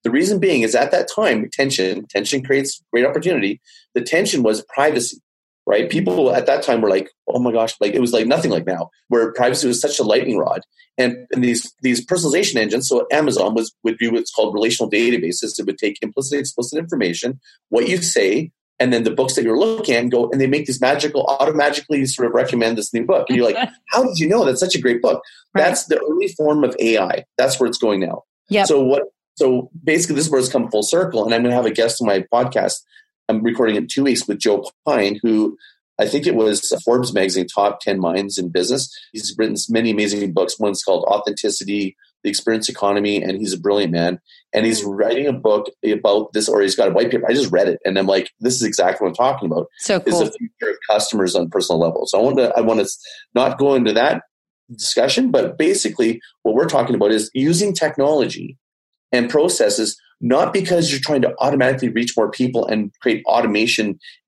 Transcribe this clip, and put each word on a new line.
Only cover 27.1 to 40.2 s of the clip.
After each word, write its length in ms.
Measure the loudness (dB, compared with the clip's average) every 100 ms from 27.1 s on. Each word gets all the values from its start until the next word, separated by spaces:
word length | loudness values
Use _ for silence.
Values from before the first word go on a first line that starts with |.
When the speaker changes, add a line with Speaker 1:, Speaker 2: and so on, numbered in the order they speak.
| -4 -4 0
Speaker 1:
That's 220 | 0 2
where 80 | -2
it's 100 | 0
going 220 | 0 0
now. 240 | -2 -6 _ _ _
Speaker 2:
Yep. 200 | 0 4
Speaker 1:
So 140 | 4
what, 220 | 4 0 -2 _ _ 0
so 340 | 0 0 -4 -6
basically 340 | 0 0 0 -2
this 80 | 0
is 60 |
where 100 | 0
it's 100 | 2
come 180 | -2 0
full 140 | -2
circle. 400 | 0 0 0 0
And 100 | 0
I'm 100 | 2
gonna 120 | 2 2
have 100 | 0
a 60 |
guest 300 | 2 0 0
on 60 | 0
my 180 | 0 0
podcast. 480 | 0 2 0 -2 -4 _ _ _ _ -4
I'm 120 | 0
recording 340 | 0 0 0 0
in 120 | -2
two 160 | 0
weeks 240 | 0 0 -2
with 120 | -2
Joe 300 | 0 0 -2 _ -2
Pine, 340 | 0 0 0
who 360 | 0 2 0 -4 -20 _ _ -4
I 80 | 0
think 180 | 0 0
it 100 | 2
was 380 | 2 0 -2 -2 0
Forbes 280 | 0 0
magazine 340 | -2 0 -2 -2
top 340 | 0 0 0
ten 180 | -4 -2
minds 380 | 0 -2 -4 -6
in 120 | -2
business. 400 | -2 0 -2 -4 -12 -16
He's 240 | -10 -10 -4
written 180 | -2 -2 -2
many 220 | 0 0
amazing 400 | 0 0 -2